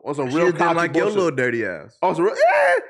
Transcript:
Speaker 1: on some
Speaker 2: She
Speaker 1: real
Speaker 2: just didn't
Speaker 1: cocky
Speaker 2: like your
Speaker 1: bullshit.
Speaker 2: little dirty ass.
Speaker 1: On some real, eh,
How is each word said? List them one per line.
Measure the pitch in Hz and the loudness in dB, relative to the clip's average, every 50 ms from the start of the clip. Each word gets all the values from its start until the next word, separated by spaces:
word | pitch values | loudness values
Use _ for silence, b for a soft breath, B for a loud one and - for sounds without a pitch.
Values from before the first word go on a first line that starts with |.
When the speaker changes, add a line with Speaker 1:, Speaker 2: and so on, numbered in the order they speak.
| - | -10
Speaker 1:
on | 120 147 | -8 -6
some | 143 139 127 | -4 -4 -2
Speaker 2:
She | 131 160 | 0 0
Speaker 1:
real | 175 | 2
Speaker 2:
just | 180 170 151 | 2 2 2
didn't | 175 170 | 0 0
Speaker 1:
cocky | 165 170 | 0 0
Speaker 2:
like | 170 165 135 | 0 0 0
your | 160 185 | 0 0
Speaker 1:
bullshit. | 208 214 202 | 0 0 0
Speaker 2:
little | 185 165 143 | 0 0 0
dirty | 131 127 123 117 117 110 | 0 -2 -2 -2 -2 -4
ass. | 98 87 78 73 107 - _ | -4 -6 -8 -12 -16 -8 _
Speaker 1:
On | - 185 175 | -2 -2 0
some | 160 170 | 0 0
real, | 208 - | 0 2
eh, | - 587 698 - 427 554 539 539 480 - | 2 2 4 4 4 4 2 2 0 -2